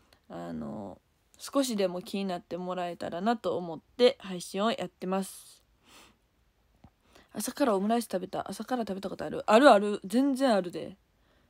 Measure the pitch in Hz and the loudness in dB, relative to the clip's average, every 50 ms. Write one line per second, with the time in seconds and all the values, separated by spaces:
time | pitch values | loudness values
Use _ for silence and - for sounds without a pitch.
0 | _ _ _ _ _ - - 170 175 170 165 156 - - - 214 - 185 - - | _ _ _ _ _ -16 -12 -12 -10 -10 -8 -8 -8 -10 -10 -10 -12 -14 -16 -18
1 | _ _ _ _ _ _ _ - - - - 277 269 254 226 202 196 180 175 180 | _ _ _ _ _ _ _ -18 -10 -2 0 0 0 0 0 0 -2 -2 -2 -6
2 | 180 - - 196 196 190 175 175 - - 170 175 180 180 180 180 175 175 175 - | -8 -6 -6 -4 -4 -4 -6 -6 -8 -8 -8 -6 -6 -6 -6 -4 -6 -6 -6 -8
3 | - - - 175 190 226 240 226 - 180 160 147 180 170 160 190 - _ _ - | -8 -8 -6 -2 0 0 0 0 -2 -2 -2 -2 -4 -6 -10 -12 -14 _ _ 4
4 | 247 247 - - - 190 185 175 - - - 190 202 226 - - 185 175 - - | 4 4 4 2 -6 -10 -10 -10 -10 -8 -4 -2 -2 -2 -2 -2 -6 -10 -10 -10
5 | - 180 185 196 190 - - - - - - _ _ _ _ _ _ - - - | -6 -4 -4 -4 -4 -6 -10 -18 -20 -20 -20 _ _ _ _ _ _ -20 -20 -20
6 | - - _ _ _ _ _ _ _ _ _ _ _ _ _ _ - - _ _ | -20 -20 _ _ _ _ _ _ _ _ _ _ _ _ _ _ -20 -20 _ _
7 | _ _ - - _ _ - 226 - - - - 294 247 202 190 196 214 226 240 | _ _ -20 -20 _ _ -10 -8 -8 -6 -2 0 2 2 2 2 2 2 0 0
8 | 226 - - 180 185 - - - - - 196 - 220 - 254 247 220 202 185 196 | 0 -2 -4 -6 -6 -6 -6 -6 -6 -6 -8 -10 -6 -4 -4 -4 -4 -4 -6 -8
9 | 196 190 170 - 156 156 160 160 - - 214 226 285 285 220 202 208 208 208 - | -8 -8 -8 -8 -8 -8 -8 -4 4 6 8 10 10 10 10 8 6 2 -2 -4
10 | - 185 208 247 269 285 269 247 277 262 214 196 185 175 165 160 - - 185 - | -4 -2 0 2 2 2 2 2 2 2 2 2 0 -2 -6 -10 -10 -12 -14 -18
11 | _ _ _ _ _ _ _ _ _ | _ _ _ _ _ _ _ _ _